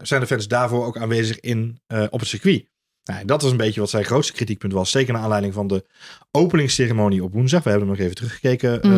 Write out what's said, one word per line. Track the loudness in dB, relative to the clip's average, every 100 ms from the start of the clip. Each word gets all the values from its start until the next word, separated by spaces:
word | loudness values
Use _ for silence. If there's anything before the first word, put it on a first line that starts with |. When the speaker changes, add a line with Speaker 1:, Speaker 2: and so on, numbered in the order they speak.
Speaker 1:
zijn | -2 -2
de | 0
fans | -2 0
daarvoor | 0 0 0 -2
ook | -6
aanwezig | -2 0 -2 -4
in, | -4 -4 -4 -8 -8
eh, | -2 -2
op | -2
het | -6
circuit? | -2 2 2 0 _ _ _
Nou, | -12 -8
dat | -2 0
was | 2
een | 2
beetje | 0 0
wat | -2
zijn | -2
grootste | 0 0 0
kritiekpunt | -4 -4 -4 -2
was. | -2 0
Zeker | 0 0
naar | -2
aanleiding | 0 0 -2
van | -4 -2
de | -2 -4 _ -20 -20 _
openingsceremonie | 2 4 2 0 0 0 2 2 2
op | -2
woensdag. | 0 2 2
We | 2
hebben | 2 2
hem | 0
nog | -2
even | -4
teruggekeken, | -8 -2 0 2 0 0
Speaker 2:
Mhm, | 4